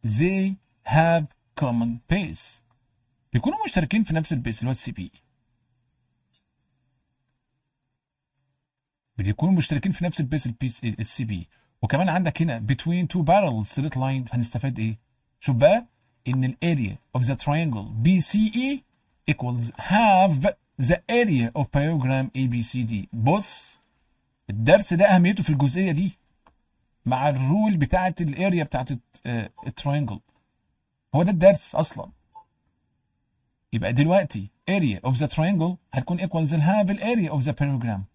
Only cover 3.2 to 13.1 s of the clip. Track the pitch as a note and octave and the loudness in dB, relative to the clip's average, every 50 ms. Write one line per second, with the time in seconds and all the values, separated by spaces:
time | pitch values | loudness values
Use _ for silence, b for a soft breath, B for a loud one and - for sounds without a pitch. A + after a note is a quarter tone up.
3.2 | _ _ - A#2 - C4 F#4+ A4 G#4+ - - F#3 E3 - G3 A3 G#3+ - D#3+ D#3+ | _ _ -4 -2 -2 -2 -4 -4 -6 -4 -2 -2 -2 0 0 -2 0 0 -2 -4
4.2 | D#3 - D#3 B2+ B2 A#2+ A2 - A#2 B2+ C3 - - B2+ G2+ - F2+ C2+ _ _ | -2 -4 -6 -6 -4 -6 -6 -4 -4 -4 -2 -4 -4 -6 -8 -12 -14 -14 _ _
5.2 | _ _ _ _ _ _ _ _ _ _ _ _ _ _ _ _ _ _ _ _ | _ _ _ _ _ _ _ _ _ _ _ _ _ _ _ _ _ _ _ _
6.2 | _ _ _ _ _ _ _ _ _ _ _ _ _ _ _ _ _ _ _ _ | _ _ _ _ _ _ _ _ _ _ _ _ _ _ _ _ _ _ _ _
7.2 | _ _ _ _ _ _ _ _ _ _ _ _ _ _ _ _ _ _ _ _ | _ _ _ _ _ _ _ _ _ _ _ _ _ _ _ _ _ _ _ _
8.2 | _ _ _ _ _ _ _ _ _ _ _ _ _ _ _ _ _ _ _ - | _ _ _ _ _ _ _ _ _ _ _ _ _ _ _ _ _ _ _ -4
9.2 | G2 G2+ G#2 - D3+ F#3 F#3+ E3+ C#3+ - D3+ C#3 - G3 - - E3+ F3 - - | -2 -2 0 0 2 2 2 2 2 0 -4 -2 -2 -4 -4 -2 -4 -4 -2 -4
10.2 | D3 B2 D3+ D3 - B2 A2+ _ C3 B2+ - - - A2+ G#2 - A2 - - - | -4 -2 -2 -4 -4 -6 -6 _ -6 -6 -6 -4 -6 -6 -4 -4 -4 -4 -2 -2
11.2 | C3 A2 G2+ F2 E2+ _ _ _ _ _ _ _ - G#2+ C3+ C#3+ F#3 F#3 D#3+ F#3 | -2 -4 -6 -8 -8 _ _ _ _ _ _ _ -2 0 0 0 2 2 0 0
12.2 | F3+ D#3+ - - E3+ E3+ B2 A#2 A2 G#2+ C3+ - - D#3+ F3 F3+ F3 - | 0 -2 0 0 0 0 0 -4 0 0 0 0 0 -2 0 0 -2 0